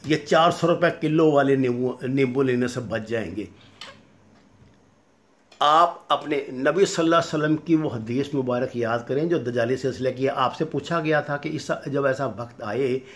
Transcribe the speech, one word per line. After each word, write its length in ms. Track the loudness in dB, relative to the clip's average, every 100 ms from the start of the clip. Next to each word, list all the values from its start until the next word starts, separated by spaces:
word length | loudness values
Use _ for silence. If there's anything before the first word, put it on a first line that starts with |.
| -2
ये 100 | -2
चार 340 | 2 4 4
सौ 160 | 4 2
रुपये 240 | 2 0
किलो 400 | 0 0 4 6
वाले 260 | 6 4 4
नींबू, 420 | 2 0 -2 -4
नींबू 380 | -2 0 2 2
लेने 260 | 2 2 0
से 120 | -4
बच 280 | -6 -6 -4
जाएंगे। 400 | -6 -6 -8 -10 -14 -20 -20 -20 -20 _ _ _ _ _ _ -20 _ _ _ _ _ _ _ _ 0
आप 460 | 4 6 4 2 -2
अपने 360 | -2 -2 -4 -4
नबी 340 | -2 0 2 2
सल्लल्लाहु 360 | 2 2 2
अलैहि 160 | 2 0
वसल्लम 180 | 0 0
की 200 | 2 0
वो 120 | 0
हदीस 460 | -4 -4 -4 -2
मुबारक 360 | -2 -2 -2 -2 -2
याद 300 | -2 -2 -2
करें 200 | -2 0
जो 100 | -2
दज्जाली 380 | -2 0 0 0
सिलसिले 360 | -2 -2 -4
की 120 | 0
है। 60 | -2
आपसे 340 | 0 0 -2
पूछा 360 | -4 -4 -4 -2
गया 220 | 0 0
था 140 | 0 -4
कि 120 | -6
इस, 220 | -6 -6 -6 -4
जब 180 | -2 0
ऐसा 200 | 0 -4
वक्त 360 | -6 -12 -12
आए 380 | -6 -2 -2 -2 -6